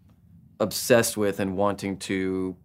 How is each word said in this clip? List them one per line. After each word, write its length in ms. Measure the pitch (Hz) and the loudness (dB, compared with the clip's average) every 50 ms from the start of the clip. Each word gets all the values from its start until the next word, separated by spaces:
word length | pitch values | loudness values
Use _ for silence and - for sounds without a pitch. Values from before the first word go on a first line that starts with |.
| _ - - _ - - - - - - - - | _ -20 -20 _ -20 -20 -20 -20 -20 -20 -4 -4
obsessed 580 | 110 95 - - - - 127 117 113 - - | -2 -2 -2 -4 2 4 6 6 6 2 0
with 240 | 107 104 101 95 - | 0 0 0 0 0
and 160 | 101 95 95 | -2 -2 0
wanting 400 | 95 101 101 98 95 - 98 98 | 0 0 0 0 -2 -4 -6 -6
to 580 | 92 - - 98 95 95 95 95 92 92 92 92 - - | -6 -4 -4 -2 -2 -2 -2 -2 -2 -4 -4 -6 -10 -16